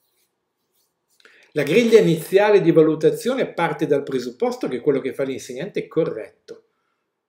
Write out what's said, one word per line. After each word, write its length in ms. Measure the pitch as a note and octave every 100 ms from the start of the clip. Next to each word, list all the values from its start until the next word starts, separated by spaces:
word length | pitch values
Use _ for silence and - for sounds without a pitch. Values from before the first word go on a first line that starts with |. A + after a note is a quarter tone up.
| _ _ _ _ _ _ _ _ _ _ _ _ - _ _
La 100 | D3
griglia 380 | C#3+ G3 A#3 A3
iniziale 600 | E3+ D#3+ - F#3 G#3 G3+
di 120 | E3
valutazione 760 | D#3+ D#3 D#3 D#3 - A#3 C4 -
parte 400 | - E3 D3+ D3
dal 160 | C#3+
presupposto 640 | C#3 C3 B2 - D#3+ D#3+ -
che 140 | B2
quello 200 | D3 C3
che 120 | B2+
fa 100 | -
l'insegnante 580 | C3+ B2 - B2 F#3+ -
è 60 | -
corretto. 800 | D#3 D#3 A2 F#2+ _ - - _ _ _ _ _ _